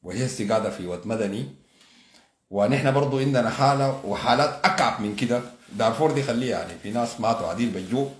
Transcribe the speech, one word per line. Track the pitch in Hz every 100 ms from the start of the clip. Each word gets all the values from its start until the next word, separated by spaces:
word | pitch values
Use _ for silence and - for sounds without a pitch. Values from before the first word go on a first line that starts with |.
وهي | 85 95 127 - 104
قاعدة | 110 101
في | - 90
واد | 87 101
مدني. | 113 101 101 135 - _ _ _ _ _ - _ _ _
ونحن | 98 104 135 135
برضو | 135 143 135
عندنا | 135 131 113
حالة | - 139 139 139 135 -
وحالات | 101 127 123 147 - -
أكعب | - 123 -
من | 104 104
كده. | 120 120 120 - -
دارفور | 101 113 117 156
دي | 139
خليها، | 139 120 127 92
يعني | 82 85
في | 101
ناس | 113 117 -
ماتوا | 110 113 87
عديل | 90 120
بالجوع | 95 92 123 139 -